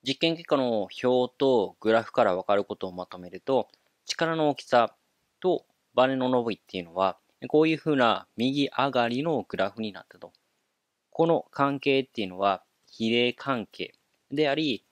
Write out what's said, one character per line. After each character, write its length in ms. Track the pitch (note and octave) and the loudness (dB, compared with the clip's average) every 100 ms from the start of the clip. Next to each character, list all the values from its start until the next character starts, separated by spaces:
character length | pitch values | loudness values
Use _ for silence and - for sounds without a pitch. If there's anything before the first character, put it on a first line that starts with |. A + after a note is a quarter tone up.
| - | -6
実 140 | C3+ | -2
験 160 | E3 E3 | -2 -2
結 100 | - | 0
果 100 | C#3+ | 0
の 320 | B2+ A2 F#2+ - | 2 0 -2 -2
表 320 | B2+ B2+ B2 _ | 0 2 0 _
と 400 | C3+ B2 F#2+ - | 2 2 0 -2
グ 120 | G#2+ | 2
ラ 100 | A2 | 2
フ 100 | A2+ | 0
か 120 | - | 2
ら 100 | A2 F2+ | 2 2
分 80 | |
か 100 | F#2+ | 0
る 100 | G2+ | 0
こ 120 | G2 G#2 | 0 -8
と 120 | F#2+ | -10
を 40 | |
ま 140 | F2+ F2+ | -10 -12
と 120 | F2+ | -14
め 120 | F2+ | -16
る 100 | F#2 | -12
と、 280 | - C3 - _ _ _ | -2 -2 -2 _ _ _
力 320 | - - E3 E3 | -12 -4 -2 0
の 140 | D3+ | 0
大 40 | C3+ | -2
き 80 | |
さ 300 | - B2 A2+ _ _ _ _ _ | 2 2 2 _ _ _ _ _
と 240 | F#3 E3+ _ _ _ | -2 -2 _ _ _
バ 140 | - C3 | 2 2
ネ 80 | C3 | 2
の 120 | B2+ | 0
伸 160 | B2+ | 0
び 120 | A#2 G2 | 0 -6
っ 40 | |
て 160 | _ F#2+ | _ -10
い 60 | |
う 20 | |
の 100 | E2+ | -8
は、 240 | F2 F#2+ - _ _ B2 | 0 0 0 _ _ 0
こ 140 | D3+ | 2
う 60 | D#3+ | 4
い 60 | |
う 40 | D#3 | 2
風 180 | D#3+ C#3 | 0 2
な 300 | A#2+ F#2+ - - | 2 2 -4 -2
右 320 | B2 C#3+ C#3 | -2 0 -2
上 220 | - C#3 | 0 0
が 180 | B2+ A#2 | 0 0
り 140 | A#2+ | -2
の 220 | D#3+ C#3+ F#2+ | -2 -4 -4
グ 80 | - | -4
ラ 140 | G2 | -4
フ 120 | A2+ | -4
に 100 | A2 | -10
な 100 | F#2 | -10
っ 40 | - | -20
た 100 | F2+ | -20
と。 140 | F#2 _ _ _ _ _ _ _ _ | -20 _ _ _ _ _ _ _ _
こ 160 | - E3 | 0 2
の 200 | E3 - | 2 -2
関 300 | - C#3 C#3 | -2 0 0
係 200 | C#3+ C3+ | 0 0
っ 80 | C3 | 0
て 140 | - | -6
い 20 | F#2+ | -8
う 20 | |
の 100 | F2+ | -2
は 240 | G2 F#2 _ _ _ | -2 -2 _ _ _
比 240 | - A2+ | -6 -2
例 220 | A#2 B2 | 0 0
関 340 | - C#3 B2 G2 | -2 -6 -6 -6
係 280 | - F#2 _ _ _ _ | -10 -12 _ _ _ _
で 180 | C#3+ D3+ | -2 0
あ 60 | |
り 300 | C#3+ D#3 G#2+ _ | 0 -2 -4 _